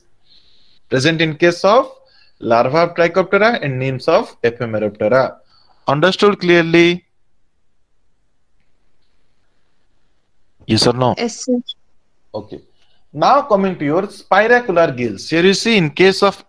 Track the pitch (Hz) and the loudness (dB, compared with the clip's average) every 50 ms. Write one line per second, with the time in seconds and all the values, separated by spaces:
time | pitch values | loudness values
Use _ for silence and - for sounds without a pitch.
0 | _ _ _ _ _ _ - - _ _ - - - - - - - - 117 131 | _ _ _ _ _ _ -20 -20 _ _ -20 -20 -20 -20 -20 -20 -8 -4 -2 0
1 | 127 160 165 160 165 156 151 - 170 175 170 - - 190 220 262 - - - - | 0 0 0 0 -2 -4 -2 0 0 0 0 2 0 2 2 2 0 -2 -8 -20
2 | _ _ _ _ _ _ _ - - 110 117 117 120 131 143 165 170 170 170 175 | _ _ _ _ _ _ _ -8 -2 0 2 2 2 2 0 0 0 0 0 0
3 | 170 170 170 190 180 185 202 196 160 233 233 - 147 139 131 131 131 135 131 127 | 0 0 0 -2 -2 0 0 0 0 0 0 -2 -4 -6 -6 -4 -4 -6 -6 -4
4 | - 160 165 214 240 - - _ - 117 117 - 123 113 110 107 107 104 104 - | -2 0 0 0 0 -4 -6 _ -4 -4 -4 -4 -6 -6 -4 -4 -4 -4 -4 -4
5 | 107 104 120 131 123 - - - _ _ _ _ _ _ _ _ _ - 139 151 | -2 0 2 2 0 0 -4 -12 _ _ _ _ _ _ _ _ _ -2 0 0
6 | 160 185 190 - - 208 196 - 180 175 175 170 165 165 165 170 170 175 175 180 | 0 0 0 2 2 0 2 0 0 2 2 2 2 2 2 4 4 2 0 -2
7 | - _ _ _ _ _ _ _ _ _ _ _ _ _ _ _ _ _ _ _ | -8 _ _ _ _ _ _ _ _ _ _ _ _ _ _ _ _ _ _ _
8 | _ _ _ _ _ _ _ _ _ _ _ _ _ _ _ _ _ _ - - | _ _ _ _ _ _ _ _ _ _ _ _ _ _ _ _ _ _ -20 -20
9 | _ _ _ _ _ _ _ _ _ _ _ _ _ _ _ _ _ _ _ _ | _ _ _ _ _ _ _ _ _ _ _ _ _ _ _ _ _ _ _ _
10 | _ _ _ _ _ _ _ _ _ _ _ _ - - 110 107 - 120 117 127 | _ _ _ _ _ _ _ _ _ _ _ _ -6 -4 -2 0 0 0 0 2
11 | 127 120 98 - 240 233 - - - 262 247 247 - - - _ _ _ _ _ | 0 0 0 -2 -4 -6 -8 -8 -6 -4 -4 -4 -4 -8 -16 _ _ _ _ _
12 | _ _ _ _ _ _ - 107 - - - 71 - _ _ _ _ _ _ _ | _ _ _ _ _ _ -16 -16 -16 -16 -18 -20 -20 _ _ _ _ _ _ _
13 | _ _ - 147 165 202 254 285 262 - 214 190 190 190 180 - 156 143 151 180 | _ _ -6 -2 0 2 2 0 0 0 0 0 0 -2 -4 -4 -4 -2 -2 -2
14 | 196 202 - - - _ 185 196 214 233 247 240 240 220 175 170 165 151 131 123 | -4 -6 -10 -18 -6 _ 0 2 2 2 2 0 0 0 0 2 2 0 0 -4
15 | 123 113 98 95 - - 156 165 175 196 190 - - 226 226 202 160 147 - - | -6 -6 -6 -10 -8 -4 0 2 2 2 2 2 0 0 2 2 0 0 2 2
16 | 180 190 190 - 202 196 - - - | 2 2 2 2 0 -2 -2 -4 -6